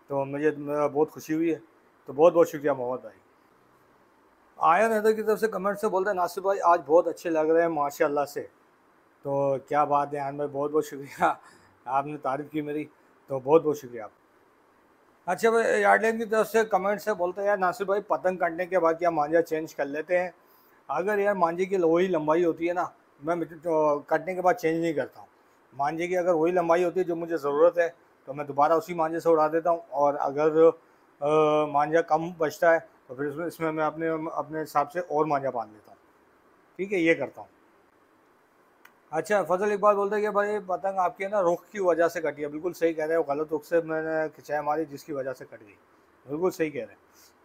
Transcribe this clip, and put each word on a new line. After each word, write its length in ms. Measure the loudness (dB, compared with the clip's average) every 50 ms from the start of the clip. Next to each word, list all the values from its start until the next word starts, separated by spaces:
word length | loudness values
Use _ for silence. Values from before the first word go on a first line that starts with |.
| _ _
तो 140 | -4 -4 -4
मुझे, 260 | -4 -4 0 0 0
अ, 40 | 0 0 -6 -6 -2 0 -2 0
बहुत 220 | 2 0 0 0
खुशी 240 | -2 -12 -8 -6 -2
हुई 160 | -2 0 -2
है, 100 | -2 -4 -8 _ _ _ _ _ _ _ _ -12
तो 40 | 0
बहुत 220 | 4 4 6 6
बहुत 160 | 6 4 2
शुक्रिया 240 | 2 -4 -2 -2 -2
मोहम्मद 260 | -2 -4 -6 -6 -8
भाई। 200 | -10 -14 -20 _ _ _ _ _ _ _ _ _ _ _ _ _ _ _ _ _ _ _ _ _ _ _ _ _ _ _ _ -2
आयन 340 | 2 2 4 4 4 2 0
हैदर 200 | 2 2 2 0
की 100 | 2 0
तरफ 160 | -2 0 0
से 100 | -2 -4
comment 300 | -4 -4 -4 -4 -4 -2
से 100 | -4 -2
बोलते 220 | 0 0 0 0
हैं 60 | 0
नासिर 280 | -2 -2 -4 -4 -4 -2
भाई 140 | -2 -2 2 4
आज 140 | 4 4 4
बहुत 280 | 4 4 6 6 6 4
अच्छे 220 | -4 -6 -6 -2
लग 200 | 0 0 2 4
रहे 120 | 4 4 4
हैं 60 | 2
माशाल्लाह 540 | 0 -2 -2 -4 0 0 0 0 2 0 -2
से। 240 | -4 -6 -10 -12 -12 _ _ _ _ _ _ _ _ _ _ _ _ _ _ _
तो 340 | -4 -2 0 0 0 -2 -2 -4 -2
क्या 160 | 0 2 2
बात 300 | 4 2 0 0 0 -4
है 60 | -6
आयन 180 | -6 -8 -6 -6
भाई, 80 | -6
बहुत 240 | -6 -4 -4 -4 0
बहुत 140 | 0 -2 -2
शुक्रिया, 420 | -2 -8 -14 -14 -14 -4 0 0 0 0 -2 -10 -20 -20 -20 _ _ _ _ _
आपने 300 | -2 -2 -2 -2 -2 -8
तारीफ़ 320 | -6 -4 -4 -4 -4 -6 -6
की 140 | -6 -6 -6
मेरी, 220 | -4 -6 -8 -8 -10 _ _ _ _ _ _ _ _
तो 80 | -8 -6
बहुत 220 | 2 4 4 4 4
बहुत 160 | 2 -2 -4
शुक्रिया 260 | -8 -14 -14 -14 -14
आप। 60 | -16 -18 _ _ _ _ _ _ _ _ _ _ _ _ _ _ _ _ _ _ _ _ _ _
अच्छा 240 | -6 -4 2 2 4
भाई, 120 | 4 4 2 2 2 4
यार्डलैंड 380 | 6 6 6 6 4 2 0 -2
की 60 | -4
तरफ 220 | -2 0 0 0
से 180 | 2 2 0 2
comment 360 | 2 0 0 0 0 -2 -2
से 120 | -2 -4 -2
बोलते 260 | -2 -2 -4 -2 -2
हैं 80 | 0 0
यार 100 | 0 2
नासिर 280 | 2 0 0 -2 -2
भाई 140 | -2 -2 -2
पतंग 380 | 0 -2 -4 0 0 -2 0 0
कटने 280 | -2 -2 -2 -4 -6
के 120 | 0 0 2
बाद 200 | 4 4 2 2
क्या 120 | 0 0
मांझा 300 | 2 2 0 2 2 2
change 320 | 2 2 -2 -4 -6 -8 -6
कर 140 | -6 -6
लेते 320 | -4 -4 -8 -4 -2 0 0
हैं? 140 | 0 -2 -8 _ _ _ _ _ _ _ _ _ _ -6
अगर 300 | -6 -4 -2 -2 0 0
यार 160 | 2 0 2
मांझे 320 | 2 0 0 0 -2 -4
की 100 | -2 0
वही 320 | 2 2 4 4 4 2 2
लंबाई 360 | 0 -2 0 0 2 2 2
होती 220 | 0 0 -2 -4
है 60 | -4 -2
ना, 180 | -2 -4 -6 -8 _ _ _ _ _ -6
मैं 140 | -4 -4
मिट-, 180 | -4 -4 -8 -10
तो 440 | -10 -6 -2 0 2 2 2 0 -2
कटने 340 | -2 -2 -2 -2 -2 -4 -6
के 60 | 0
बाद 160 | 2 2 2
change 240 | 2 0 -2 0 0
नहीं 140 | -2 -2 -2
करता 260 | -2 -4 -6 -10 -18
हूँ। 80 | -20 -20 _ _ _ _ _ _ _ _ _
मांझे 360 | -4 -4 -4 -2 -4 -4 -2
की 60 | -2
अगर 180 | 0 2 2 2
वही 200 | 2 2 2 2
लंबाई 320 | 2 2 2 2 2 2
होती 160 | 0 0 -2
है 60 | -2
जो 100 | -2 -2
मुझे 200 | -6 -4 -4 -4
ज़रूरत 420 | -2 -2 -2 4 6 6 6 6 4
है 100 | 0 -2 -2 _ _ _ _ _ _ -14
तो 40 | -10
मैं 140 | -10 -10
दोबारा 300 | -6 0 2 2 4 4
उसी 180 | 2 0 -2 -4
मांझे 260 | -4 -2 -2 -2 0
से 80 | 2 4
उड़ा 200 | 4 4 4 2
देता 220 | 0 0 0 0
हूँ, 120 | -2 -2 -4
और 340 | -8 -2 0 2 2 2
अगर, 500 | 0 -2 -2 0 2 0 2 6 6 6
अ, 1000 | 6 6 2 _ _ _ _ _ _ _ _ -2 0 2 4 4 4 4 2 0 0 0
मांझा 280 | 0 0 2 2 0 2
कम 300 | 2 0 0 0 -4 -4
बचता 400 | -4 -4 -4 -2 2 4 4 4
है 180 | 4 0 -6 _ _ _ -18
तो 60 | -10
फिर 120 | -8 -8
इसमें, 200 | -8 -6 -6 -8
इसमें 240 | -10 -6 -4 -4 -4
मैं 140 | -2 -2 -2
अपने, 240 | -2 -2 -4 -4 -4 -4 -4 -6 -6 -6
अपने 280 | -8 -8 -6 -8 -8
हिसाब 280 | -8 -2 -2 -2 -2 -2
से 120 | -4 -8
और 260 | -8 -4 -2 0 0
मांझा 240 | 2 0 0 -2 -2
बांध 220 | -4 -4 -8 -8 -12
लेता 180 | -20 _ -20
हूँ। 80 | -20 _ _ _ _ _ _ _ _ _ _ _ _ _ _ _ _ -10
ठीक 140 | -8 -4 -2
है, 80 | 2
ये 140 | 4 4 4
करता 260 | 4 2 -6 -8 -16
हूँ। 80 | -20 -20 _ _ _ _ _ _ _ _ _ _ _ _ _ _ _ _ _ _ _ _ _ _ _ _ _ _ _ -20 _ _ _ _ -6
अच्छा, 300 | -6 -2 0 0 0 2
फजल 300 | 0 0 0 0 -2 -2
इकबाल 220 | 2 4 4 4
बोलते 220 | 4 0 -2 -2
हैं 80 | -2 -2
कि 60 | 0
भाई 280 | 0 0 0 0 -2 -6
पतंग 380 | -4 -6 -6 -4 -4 -4 -2 0
आपके 300 | -2 -2 -2 -4 -6 -2
ना 120 | 0 2
रुख 240 | 2 2 2 0 -4 _
की 120 | -8 -2
वजह 280 | 0 2 2 4 2 0
से 120 | 0 -2
कटी 220 | -4 -4 -4 -4 -8
है। 60 | -8
बिल्कुल 240 | -8 -6 -6 -6 -4
सही 220 | 0 -2 -2 0
कह 100 | -2 -2
रहे 120 | 0 0
हो, 60 | 0 0
गलत 300 | 0 -2 -4 -4 -4 -4
रुख 120 | -6 -6
से 160 | -2 -2 -2 0
मैंने 460 | 0 -4 -4 -4 -2 -2 -2 -2 -4
खिंचाई 320 | -6 -12 -10 -6 -6 -4
मारी 240 | -2 -2 -2 -2 -4
जिसकी 280 | -6 -8 -16 -12 -10 -8
वजह 200 | -6 -6 -6 -8
से 120 | -10 -14
कट 160 | -18 -20 -20
गई। 160 | -20 -20 -20 _ _ _ _ _ _ _ _ _ _
बिल्कुल 240 | -10 -6 -2 -2 -2
सही 200 | -2 -2 -4 -4
कह 80 | -4 -8
रहे 80 | -10
हैं। 120 | -10 -14 _ _ _ _ -20 -20 _ _ _ _